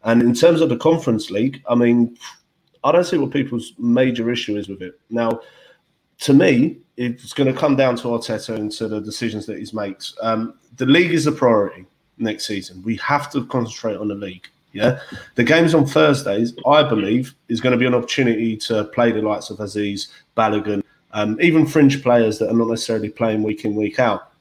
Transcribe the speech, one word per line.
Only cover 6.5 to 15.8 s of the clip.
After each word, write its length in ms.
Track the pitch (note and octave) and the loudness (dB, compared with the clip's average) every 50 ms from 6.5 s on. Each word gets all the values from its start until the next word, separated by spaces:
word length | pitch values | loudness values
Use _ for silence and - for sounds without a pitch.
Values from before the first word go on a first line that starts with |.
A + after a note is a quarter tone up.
| C3+ A#2 C3+ F3 - - _ _ _ | 4 4 2 0 -2 -8 _ _ _
it's 340 | - B2 A#2+ A#2 - - - | -6 -6 -6 -6 -8 -14 -14
gonna 220 | - - C#3 C3 C3 | -4 -2 0 0 0
come 220 | - - D3 C#3 | 0 0 2 2
down 200 | C3+ C3+ C3 A#2+ | 4 2 2 2
to 100 | A#2 - | -2 -4
Arteta 480 | B2 A#2 A2+ - - A2+ G#2+ - - A2 | -4 -4 -4 -4 -6 -8 -8 -6 -8 -8
and 160 | A2 G#2+ G#2+ | -6 -6 -8
to 160 | G#2+ - A#2 | -6 -6 -6
the 120 | G#2 G#2+ G#2+ | -6 -6 -6
decisions 460 | G#2 G#2+ G#2 - A#2+ A2+ A2 G#2+ G2+ | -8 -8 -8 -6 -6 -4 -4 -6 -8
that 140 | - G#2 - | -10 -12 -12
he's 120 | G#2 F#2 G#2+ | -12 -10 -8
made. 240 | A2 G#2 G2 G2 _ - - - - | -8 -8 -8 -10 _ -16 -18 -12 -6
Um, 340 | - A2+ A2 A2 A2 A#2 - _ _ _ _ | -2 -2 -2 -2 -4 -6 -10 _ _ _ _
the 80 | - C3+ | -4 0
league 240 | B2+ C#3 E3+ F#3 E3+ F3 | 4 4 4 4 2 0
is 120 | D#3 C3+ | 0 0
the 60 | D3 | 0
priority 540 | - - C3+ B2 A2+ G#2 G2+ F#2 - F#2 F2+ _ _ _ _ _ _ | 0 2 2 4 4 4 2 -2 -6 -14 -20 _ _ _ _ _ _
next 300 | _ A2+ A2 G#2 - - | _ -6 -6 -6 -6 -8
season. 340 | - G#2 G2 F2 - F#2 F#2 F#2 | -8 -8 -8 -8 -12 -18 -12 -6
We 120 | A2 A2+ | -6 -6
have 340 | F#2 - - C#3+ C#3+ C#3+ - - | -6 -2 -2 -2 -2 -2 -4 -6
to 120 | C#3+ A#2 | -6 -6
concentrate 520 | - - C3 A#2 G#2+ G#2+ - - A2+ G#2 | -2 -4 -4 -4 -4 -8 -8 -8 -6 -6
on 100 | F#2+ G#2+ | -4 -6
the 80 | G#2+ G2+ | -6 -6
league. 320 | G2+ G2+ F#2 F2+ F#2 - - _ _ _ _ _ | -6 -10 -12 -12 -16 -20 -20 _ _ _ _ _
Yeah, 260 | G2 G#2 B2 C3+ - - - - - - - _ | -2 0 0 0 -2 -8 -16 -18 -18 -18 -10 _
the 80 | - A#2+ | -2 2
games 300 | A#2+ D#3 E3 G3+ D#3+ D#3+ | 4 4 4 4 4 4
on 120 | D#3+ | 2